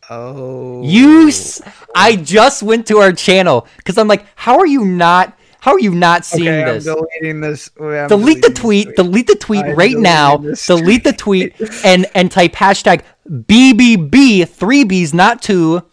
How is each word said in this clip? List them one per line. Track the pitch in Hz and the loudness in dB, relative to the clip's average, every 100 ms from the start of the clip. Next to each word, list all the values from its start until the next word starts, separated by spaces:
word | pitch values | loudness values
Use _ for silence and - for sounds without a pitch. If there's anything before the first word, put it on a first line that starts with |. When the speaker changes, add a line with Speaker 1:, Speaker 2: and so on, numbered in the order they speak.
| _ | _
Speaker 1:
Oh. | 117 120 139 127 131 127 123 | -16 -16 -14 -14 -14 -14 -12
Speaker 2:
You | 131 190 277 311 311 | -2 4 6 6 4
s-, | - - - - - - | 0 -10 -16 -20 -20 -8
I | 175 208 220 | 0 0 0
just | 151 202 233 277 | -2 2 2 0
went | 208 226 226 | -4 -4 0
to | 214 | 2
our | 196 | 2
channel | 175 - 190 180 127 - _ | 2 0 0 2 0 -4 _
'cause | - 190 | -8 -2
I'm | 214 | 0
like, | 202 - | 0 -2
"How | _ - 269 | _ 0 2
are | 370 | 2
you | 277 | 0
not, | 202 180 170 180 190 _ _ _ | -2 0 2 2 0 _ _ _
how | - | -2
are | 381 | 0
you | 214 | 0
not | 170 175 170 | 0 0 0
seeing | - 165 165 | -2 -4 -2
Speaker 1:
Okay, | 156 | -2
I'm | 156 | -4
Speaker 2:
this?" | 110 | -6
Speaker 1:
deleting | 151 156 160 165 160 156 | -6 -8 -8 -8 -10 -8
this. | 151 151 - _ | -8 -10 -14 _
Wait, | 151 147 | -10 -8
I'm | 147 | 0
Speaker 2:
Delete | 202 240 311 | 0 2 2
the | 466 | 2
Speaker 1:
deleting | |
this | 240 | 0
Speaker 2:
tweet. | 233 202 208 | -2 -2 -2
Speaker 1:
tweet. | - | -2
Speaker 2:
Delete | 180 190 247 | 0 0 0
the | 415 | -2
tweet | - 208 147 | 0 -4 -4
Speaker 1:
I'm | 147 | 0
Speaker 2:
right | 196 233 | 0 2
now. | 202 160 147 147 | 0 2 2 0
Speaker 1:
deleting | 147 | -4
this | - - | -10 -2
Speaker 2:
Delete | 180 165 240 | 0 2 0
the | 294 | 0
Speaker 1:
tweet. | - - 190 - _ | -4 -2 -2 -2 _
Speaker 2:
tweet | 214 - | -12 -4
and, | 202 185 190 | 0 2 0
and | 196 180 | -2 -2
type | - 175 | 0 -2
hashtag | - 196 202 - 175 - _ - 143 113 | 0 -2 0 0 -2 -4 _ -14 -14 0
B | 220 262 | 4 6
B | 214 247 220 | 4 2 2
B, | 147 - 269 202 | 0 2 4 2
three | 165 _ 185 277 | -2 _ -2 0
Bs, | 247 190 165 | 0 -2 -2
not | 165 196 233 | 0 0 0
two. | - 190 160 170 170 | -4 -2 0 -2 -6